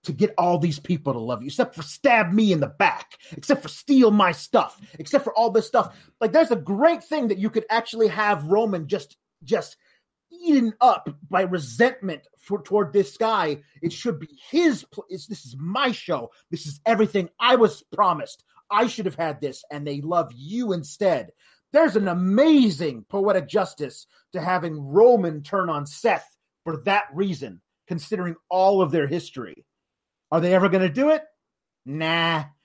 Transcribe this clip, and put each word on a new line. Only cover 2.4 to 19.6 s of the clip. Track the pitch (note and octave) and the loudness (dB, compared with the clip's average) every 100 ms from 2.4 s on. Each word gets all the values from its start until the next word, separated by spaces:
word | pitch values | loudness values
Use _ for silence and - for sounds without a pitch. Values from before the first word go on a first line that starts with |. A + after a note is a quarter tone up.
| G#3+ | 2
in | E3 | 2
the | C#3 | -2
back, | - F#3 - - - - - | 0 -2 -2 -14 -20 -20 -12
except | - C#4 | -2 -2
for | - | -2
steal | - - C4+ A3+ | -14 2 6 6
my | G#3 F#3 | 6 2
stuff, | E3 - A3+ - - - - | 0 0 0 0 -10 -20 -18
except | - C#4 | -2 -2
for | B3+ A3 | 0 0
all | A#3 | 2
this | G#3 A3 | 0 0
stuff?" | A#3+ - - _ _ | 0 -2 -10 _ _
Like, | A3+ | 2
there's | D4+ D#4+ | 4 4
a | |
great | G#3 D3+ G3+ D#4 E4 | 0 -2 2 2 2
thing | - D4+ A#3+ | -4 -4 -2
that | F#3+ | -2
you | G#3+ | -2
could | A3 A3 | -2 -2
actually | A3+ A3+ A3+ A3 | -4 -4 0 0
have | F3+ G#3 F#3 | 2 -2 -2
Roman | D3+ G3+ A3+ F3+ D3 | 0 0 2 -4 -6
just, | F3 - _ _ _ | -8 -8 _ _ _
just | C3 F#3+ - - _ _ _ _ _ | -4 -4 -4 -18 _ _ _ _ _
eaten | F4 F4 C#4 A#3 - | -6 2 2 2 4
up | B3+ F#3 - - - | 4 4 -6 -16 -4
by | F#3 | -2
resentment | F#3 F3+ C#3 A2+ B3 B3+ F#3+ D3 _ _ | 0 -4 -6 0 0 2 -10 -10 _ _
for, | - G3 | -8 -8
toward | - G#3 F3 | 0 0 2
this | G3+ F#3+ - | 0 -2 -2
guy. | A3 G#3+ D#3+ D3 _ _ | -2 0 -2 -6 _ _
It | E3 | -10
should | - A#3+ D#3 | -6 -6 -6
be | D#3 _ - | -12 _ -4
his | D4+ E4+ A#3 | 2 2 0
pl-, | - - - | -8 -18 -14
it's, | F#3 - | -16 -12
this | G3+ | -14
is | A#2+ C3 | -14 -12
my | E3 A3+ C4+ | -6 -2 -2
show. | - - C#3+ A#2 _ _ | -4 -6 -6 -6 _ _
This | E3+ | -10
is | D3 - | -10 -6
everything | A3 A3 G#3+ G3+ F3 _ | -2 0 2 0 -4 _
I | A#3 | 2
was | B3 A3 - _ | 4 4 0 _
promised. | - G3 D#3 C#3+ - _ _ _ | 0 0 0 -8 -16 _ _ _
I | G#3 B3 | 0 0
should | - | -2
have | F#3 | -8
had | D3+ D#3+ D3 | -4 -6 -6
this, | C#3+ - | -10 -10